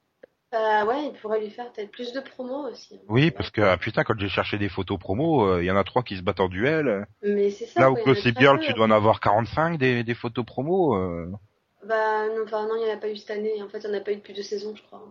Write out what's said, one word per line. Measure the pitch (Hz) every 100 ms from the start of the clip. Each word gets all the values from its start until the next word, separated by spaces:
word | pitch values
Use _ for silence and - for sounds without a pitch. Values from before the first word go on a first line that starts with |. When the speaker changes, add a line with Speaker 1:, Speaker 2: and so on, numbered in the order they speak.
| _ _ - _ -
Speaker 1:
Euh, | 226 220 214
ouais, | 208 277 285
il | -
pourrait | 214 220
lui | 214
faire | - 240
peut-être | - 202
plus | - 240
de | 269
promos | - - 247 277 285
aussi, | - - 98
hein. | 101
Speaker 2:
Oui, | 117
Speaker 1:
Ouais. | 160
Speaker 2:
parce | - 98
que, | -
ah, | 101 90
putain, | 110 -
quand | - 110
j'ai | 98
cherché | 104 95 104
des | 101
photos | 98 90 98
promos, | - 104 165 147 98
euh, | 87
il | 87
y |
en | 98
a |
trois | 98 123
qui | 120 95
se |
battent | 90 92
en | 92
duel. | 90 131 160 139 101 101 -
Speaker 1:
Mais | 208 202 202
c'est | 202 -
ça, | -
Speaker 2:
Là | 135
Speaker 1:
quoi, |
Speaker 2:
où | 254
Speaker 1:
il |
y |
en | 135
a |
Speaker 2:
Gossip | 127 120
Speaker 1:
très | 120
Speaker 2:
Girl, | 139 143
Speaker 1:
peu. | 302
Speaker 2:
tu |
dois | 110 110
en |
avoir | 107 107 110
quarante-cinq | 107 104 110 151 165 165
des, | 131 120
des | 113
photos | 117 120 127
promos, | 113 - 143 190 160 98
euh. | 92 85 87 101 _ _ _ _ 202
Speaker 1:
Bah, | 220 220 220 214
non, | 220
enfin, | 214 214 214
non, | 226
il | 220
y |
en |
a | 208
pas | 214
eu | 208
cette | -
année. | 208 214 214
En | 202
fait, | 214
il | 214
y |
en | 202
a |
pas | 202
eu | 202
depuis | 208
deux | 202
saisons, | 196 202 214
je | 214
crois. | _ 202 -